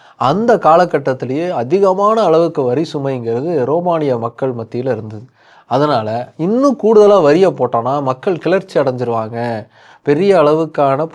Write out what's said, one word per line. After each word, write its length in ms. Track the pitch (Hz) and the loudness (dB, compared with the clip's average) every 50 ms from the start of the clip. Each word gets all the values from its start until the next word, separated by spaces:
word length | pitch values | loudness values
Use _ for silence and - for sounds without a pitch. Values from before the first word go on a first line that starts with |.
| _ _ _ | _ _ _
அந்த 420 | - 123 127 147 190 226 240 233 180 | -2 0 0 0 0 2 2 2 2
காலகட்டத்திலேயே 920 | - 156 160 170 180 170 - 151 139 143 131 127 - 120 127 147 170 180 | 4 4 4 4 4 2 0 -2 -2 -2 -4 -4 -4 -6 -4 -4 -4 -4
அதிகமான 720 | 180 139 120 123 160 196 196 190 185 185 202 208 220 226 | -4 -4 -4 -2 0 2 2 2 2 2 0 0 2 2
அளவுக்கு 400 | 220 175 160 160 170 165 160 - | 2 2 2 2 2 0 0 -2
வரி 280 | 139 123 123 131 170 160 - | -2 -2 0 -2 -2 -4 -6
சுமைங்கிறது 720 | 151 139 135 135 127 117 113 113 120 135 170 175 151 123 | -6 -6 -6 -6 -6 -4 -4 -4 -4 -4 -2 -2 -2 -2
ரோமானிய 520 | 123 147 170 175 180 170 160 151 143 127 117 | 0 -2 -2 0 -2 -2 0 0 -2 -2 -2
மக்கள் 360 | 113 117 - - - 135 123 | -4 -6 -6 -6 -6 -6 -4
மத்தியில 220 | 117 113 110 - | -6 -10 -10 -8
இருந்தது. 460 | 120 127 135 127 107 110 107 107 107 123 - _ _ _ _ _ _ _ | -6 -4 -4 -4 -6 -6 -10 -14 -16 -16 -20 _ _ _ _ _ _ _
அதனால, 680 | - 120 131 147 151 143 120 110 107 110 117 123 - - - | -4 -2 0 0 0 0 -2 -2 -4 -6 -6 -8 -10 -8 -6
இன்னும் 420 | 160 180 220 247 269 285 247 - - | -4 -2 0 2 2 0 0 0 0
கூடுதலா 380 | 208 226 214 208 202 208 196 | 2 4 6 6 6 6 6
வரிய 280 | 165 143 147 170 190 180 | 4 4 4 4 4 2
போட்டோம்னா 520 | 151 127 127 120 117 120 113 123 135 147 | 2 0 -2 -2 0 -2 -2 -2 -2 -2
மக்கள் 360 | 143 131 127 - - 208 185 156 | -2 -4 -4 -4 -4 -4 -4 -4
கிளர்ச்சி 420 | - 160 175 190 185 - - 170 | -2 -2 -2 -2 -2 -2 -2 0
அடைஞ்சிருவாங்க, 880 | 143 131 123 123 123 120 117 113 110 110 117 120 120 120 117 110 107 - _ _ - - - _ | 0 0 -2 -4 -4 -4 -4 -4 -4 -6 -6 -6 -6 -6 -6 -6 -8 -12 _ _ -20 -20 -20 _
பெரிய 380 | - - 147 147 185 202 196 175 | -2 0 0 2 2 4 4 4
அளவுக்கான 680 | 151 147 151 156 165 151 156 - 143 139 135 135 156 165 - | 4 4 4 2 0 -2 -2 0 0 0 0 0 -2 -4 -2